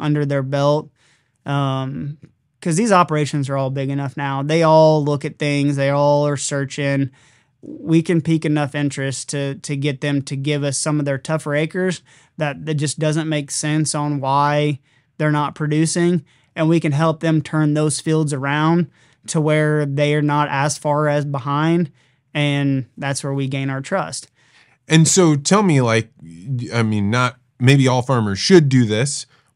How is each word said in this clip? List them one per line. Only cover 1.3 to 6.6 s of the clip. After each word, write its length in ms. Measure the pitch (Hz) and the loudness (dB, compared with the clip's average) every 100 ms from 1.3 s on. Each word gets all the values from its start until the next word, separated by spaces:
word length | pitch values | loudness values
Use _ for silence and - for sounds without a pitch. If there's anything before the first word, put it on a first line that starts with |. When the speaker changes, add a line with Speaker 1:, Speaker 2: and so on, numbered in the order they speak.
| _ 139 | _ -6
Speaker 1:
um, 720 | 143 135 131 131 143 143 156 - _ _ _ | -2 -2 -4 -6 -8 -10 -12 -20 _ _ _
'cause 160 | 180 160 | -4 0
these 160 | 233 | 2
operations 580 | 185 175 151 143 147 135 | 2 2 0 -2 -4 -4
are 60 | 139 | -4
all 140 | 131 | -4
big 200 | 135 135 | -4 -4
enough 280 | 139 139 147 | -4 -6 -6
now. 240 | 139 135 | -6 -4
They 200 | 143 165 | 0 4
all 400 | 160 156 156 156 | 6 8 8 6
look 200 | 143 143 | 2 -2
at 160 | 151 - | -4 -4
things. 360 | 147 143 143 139 | -2 0 0 0
They 140 | 139 | 0
all 380 | 143 147 147 147 | 2 2 2 0
are 100 | 139 | -2
searching. 760 | - 143 | -4 -4